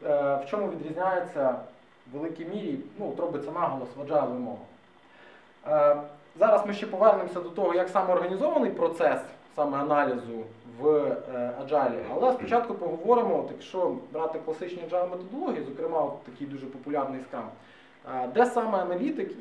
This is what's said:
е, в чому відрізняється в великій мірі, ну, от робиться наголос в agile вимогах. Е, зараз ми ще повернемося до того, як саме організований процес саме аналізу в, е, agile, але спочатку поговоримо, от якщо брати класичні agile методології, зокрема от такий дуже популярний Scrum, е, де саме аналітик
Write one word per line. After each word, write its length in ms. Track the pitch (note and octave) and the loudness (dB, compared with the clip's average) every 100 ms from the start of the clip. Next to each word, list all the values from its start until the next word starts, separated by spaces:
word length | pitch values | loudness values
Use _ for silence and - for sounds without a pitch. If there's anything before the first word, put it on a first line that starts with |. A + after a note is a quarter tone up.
е, 320 | D3+ C#3+ C#3 C#3 | 0 2 4 0
в 100 | - | 0
чому 240 | G#3 F#3 | -2 -2
відрізняється 880 | E3+ D3+ E3 F#3 F3+ - D3 C3 A#2+ - - - _ B2 | -4 -6 -2 0 0 -2 0 0 0 -6 -18 -20 _ -14
в 40 | C#3 | -8
великій 280 | D#3+ - | -6 -6
мірі, 340 | E3 G3+ F3 C3+ - G3+ | -8 -6 -4 -6 -8 -8
ну, 100 | G3+ | -6
от 120 | - | -4
робиться 300 | F3 D3+ C#3+ | -4 -4 -6
наголос 380 | E3+ D#3+ C3 B2 C#3+ | -2 -2 -2 -8 -10
в 40 | |
agile 280 | C#3+ D3+ B2+ | 0 0 2
вимогах. 260 | B2 A2+ - - - _ _ _ - - - - _ D3 | -2 -6 -10 -14 -20 _ _ _ -20 -20 -20 -20 _ 0
Е, 300 | D3+ D3 D3 - - - D#3+ | 6 6 4 0 -14 -20 4
зараз 280 | A3 G#3 G#3 | 6 6 4
ми 60 | |
ще 140 | G3+ A#3 | -4 -6
повернемося 540 | F#3 G#3+ F#3+ F3+ F3+ | 6 6 6 0 -6
до 80 | E3+ | -6
того, 260 | - F3+ | -2 2
як 140 | F3 F3+ | 2 2
саме 260 | G3 F#3 | 2 2
організований 560 | F3 F3+ F#3+ D4+ D#4+ G#3+ | 2 2 0 2 2 2
процес 500 | F3 E3 E3 D#3 C3+ - - - - | 2 0 2 2 2 -4 -16 -10 -2
саме 220 | C#3+ C#3 | 0 0
аналізу 640 | D3 D3 C3+ A#2+ A#2 A2+ A2 - B2 A#2 | 2 4 4 0 -4 -8 -10 -14 -18 0
в, 80 | D3 | 4
е, 640 | D3+ C3+ A#2+ B2+ B2 B2 C3+ | 4 4 -2 -4 -4 -4 -4
agile, 400 | C3+ D3+ B2+ A#2+ - | 0 2 2 0 -4
але 200 | C#3+ B3+ | 2 4
спочатку 420 | B3+ - A#3 A#3 | 2 2 2 2
поговоримо, 640 | G3 E3+ E3 G3+ A#3+ F#3+ E3 | -4 -4 -2 4 4 4 0
от 120 | - | -2
якщо 460 | - - F#3 E3 B2 - | -10 -8 -2 0 -2 -8
брати 260 | D#3 D#3+ D#3+ | -6 -4 -4
класичні 380 | D#3+ - F3 F3+ E3 | -6 -6 -8 -8 -2
agile 200 | F3+ F3+ | 0 0
методології, 540 | F3+ F#3 C4 F4+ D#3+ | -4 -8 -4 -4 -4
зокрема 360 | C3+ C#3 D#3+ D#3+ | -6 -6 -2 0
от 220 | C#3 - | -2 -4
такий 240 | C3 A#2+ C#3 | -14 -12 -10
дуже 200 | C#3 C3 | -8 -10
популярний 540 | B2+ C#3+ C#3+ C3+ C3 | -12 -4 -2 -2 -6
Scrum, 260 | - B2 A2 - - - - - B2 C3 | -8 -10 -10 -14 -20 -20 -20 -20 -8 -6
е, 40 | B2+ | 0
де 120 | A3 A#3+ | 4 4
саме 320 | A#3+ A3 G3 | 2 0 0
аналітик 540 | F3+ F3+ D4 A#3 - - | 0 -2 -2 -4 -6 -8